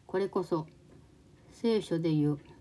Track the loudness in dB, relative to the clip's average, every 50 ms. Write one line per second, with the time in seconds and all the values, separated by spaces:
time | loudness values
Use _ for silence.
0 | -12 -6 -4 -2 -2 -2 -2 -4 -2 0 -2 -2 -2 -6 -14 -20 -20 -20 -20 -20
1 | -20 -20 -20 -20 -20 -20 -20 -20 -20 -20 -12 -4 0 0 0 0 0 -2 -4 -2
2 | 0 2 2 2 2 2 0 -2 -8 -18 -20 -20